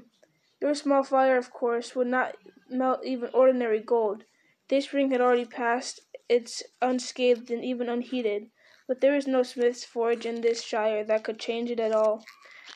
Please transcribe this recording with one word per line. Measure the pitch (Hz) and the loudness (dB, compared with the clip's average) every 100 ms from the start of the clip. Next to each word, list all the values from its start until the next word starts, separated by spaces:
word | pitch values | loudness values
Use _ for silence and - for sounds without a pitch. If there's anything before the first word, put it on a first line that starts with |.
| - _ _ _ _ - | -16 _ _ _ _ -4
Your | 285 | -2
small | 285 285 277 | -2 0 0
fire, | 269 269 262 254 | 2 2 4 2
of | 247 | -2
course, | - 240 233 240 | -4 -2 -2 -4
would | 262 247 | -4 0
not | 254 240 - - - - | 0 -2 -6 -20 -20 -8
melt | 254 262 254 | -2 0 0
even | - 254 233 | -4 -6 -2
ordinary | 233 262 254 233 220 | 4 4 4 0 -2
gold. | 220 233 214 220 - _ _ _ - | 0 0 0 -4 -10 _ _ _ -2
This | 277 277 | -2 0
ring | 277 269 | 0 0
had | 254 | 2
already | 247 240 | 4 2
passed | 240 - 233 240 269 - _ - - | 0 -4 -2 -2 -4 -14 _ -12 0
its | 240 233 - - - | 0 0 -14 -12 -4
unscathed | 247 254 247 - 247 240 247 | -2 -2 -4 0 2 2 0
and | 233 | -6
even | 254 247 240 | -4 -4 -4
unheated, | 240 240 254 220 208 214 _ _ _ - | -4 -4 -2 -2 -4 -8 _ _ _ -6
but | 254 | 2
there | 269 285 | 4 4
is | 277 | 2
no | 262 | 0
smith's | 247 - 240 247 | 0 2 0 0
forge | - 240 226 233 | -8 -2 0 0
in | 233 233 | -4 -2
this | 233 233 | 0 -2
shire | - 226 220 214 | -4 -2 0 0
that | 214 220 | 0 -2
could | 220 220 | -2 -8
change | - 233 240 | -6 -4 -4
it | 233 | -2
at | 220 | 0
all. | 220 220 220 - - - - - | 2 2 2 -6 -20 -20 -20 -14